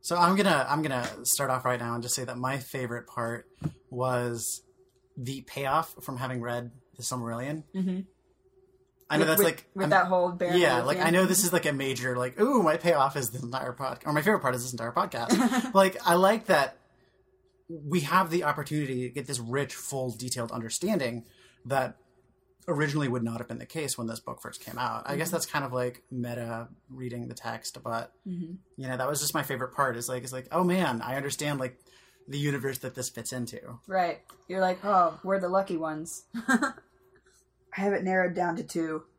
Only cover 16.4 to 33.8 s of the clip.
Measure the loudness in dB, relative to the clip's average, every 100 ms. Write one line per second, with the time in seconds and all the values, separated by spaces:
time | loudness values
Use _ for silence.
16.4 | 4 4 4 -4 _ _ _ _ _ _
17.4 | _ _ _ -12 0 0 4 4 4 2
18.4 | 0 -2 -2 -2 -2 -2 -4 -6 -6 -6
19.4 | -2 -2 -2 -6 -6 -4 -4 -6 -6 -6
20.4 | -4 -6 -6 -4 0 0 0 -4 -12 -20
21.4 | -20 _ -2 0 0 -6 _ _ _ _
22.4 | _ _ -6 0 0 0 0 0 -2 -4
23.4 | -8 -10 -8 -6 -6 -4 -6 -6 -10 -12
24.4 | -12 -14 -12 -6 -4 -4 -4 -4 -2 -2
25.4 | -2 -4 -2 -2 -2 -4 _ -6 -6 -6
26.4 | -6 -8 -10 -18 _ -12 -10 -8 -10 -10
27.4 | -10 -8 -10 -12 -6 -6 -6 _ -10 -8
28.4 | -8 -12 _ -12 -8 -2 -2 0 -2 -2
29.4 | -2 -4 -4 0 0 0 -4 -6 -6 -10
30.4 | -4 2 4 4 2 0 -2 -4 -4 -4
31.4 | -2 -2 -4 -8 _ -20 _ _ -10 -2
32.4 | 0 0 -2 -4 -8 -6 -8 -8 -8 -6
33.4 | -6 -10 -14 -18